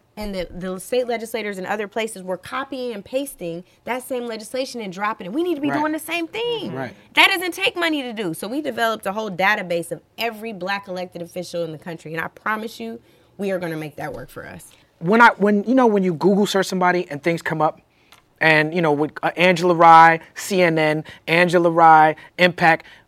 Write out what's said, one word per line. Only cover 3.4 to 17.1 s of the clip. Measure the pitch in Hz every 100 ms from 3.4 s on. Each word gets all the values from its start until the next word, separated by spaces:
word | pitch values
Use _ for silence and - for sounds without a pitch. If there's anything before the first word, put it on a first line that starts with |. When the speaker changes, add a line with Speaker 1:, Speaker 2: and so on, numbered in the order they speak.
| 175 165 - _
Speaker 1:
that | 214 247
same | - 254 240
legislation | 220 214 254 262 240
and | 202
dropping | 175 208 220 180
it. |
We | 269
need | 349
to | 285
be | 285
Speaker 2:
Right. | 285
Speaker 1:
doing | 311
the | 311
same | 330 339 330
thing. | 427 480 453 240
Speaker 2:
Right. | 135 127 - _
Speaker 1:
That | - -
doesn't | 381 359
take | 359 392 349
money | 330 302
to | 247
do. | 220 180
So | 165 196
we | 277
developed | 294 226 226 220 196
a |
whole | 208 220
database | 170 190 214 175 170 165
of | 156 - -
every | 233 214 226
black | 196 185 196 196
elected | 180 180 175
official | 170 180 170 170
in | 165
the | 151
country, | 180 165 151
and | 165
I | -
promise | - 208 214 226 -
you, | 226 233 _ _ _ -
we | 196
are | 185
gonna | 170 160
make | 151 -
that | 151
work | - 135
for | - -
us. | 170 - _ _ _
Speaker 2:
When | 170 226
I, | 233 -
when, | 202 208
you | 208
know, | 262 240
when | 208
you | 185
Google | 151 175 202 202
search | 196 180
somebody | 185 180 180 180